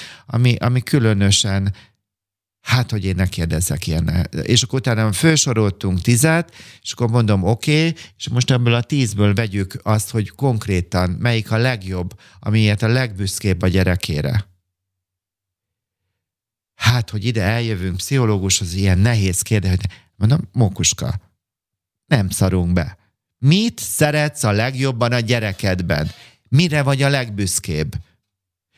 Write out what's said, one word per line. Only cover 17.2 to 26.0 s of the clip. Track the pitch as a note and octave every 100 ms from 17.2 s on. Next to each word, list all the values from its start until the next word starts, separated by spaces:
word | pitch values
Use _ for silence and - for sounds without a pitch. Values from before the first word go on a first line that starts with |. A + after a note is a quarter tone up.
ide | A2+ A2+
eljövünk | F#2 A#2 A#2 G2+ F#2 F#2
pszichológushoz, | - C#3 A#2 G#2 F#2+ F#2 F2+
ilyen | F2+ G2 F2+
nehéz | G#2+ A2+ F#2+ F2
kérdés, | - G#2+ F#2
hogy | F2+ - - _ -
mondom, | G#2+ D3+ -
„Mókuska, | - G#2+ - F2 - - F#2+ - _ _ _ _ _ _ _ -
nem | C3 F#2+
szarunk | - F#2+ F#2 F2
be. | F2+ D#2 - _ _ _ _
Mit | B2+ F#3 A3+ A3+
szeretsz | - - D3+ D3 D3 D3
a | A2
legjobban | G#2 A#2+ C3 C3+ A#2+ A#2+
a | B2
gyerekedben? | A2+ A#2+ G#2+ F#2 G2+ F2+ E2+ D#2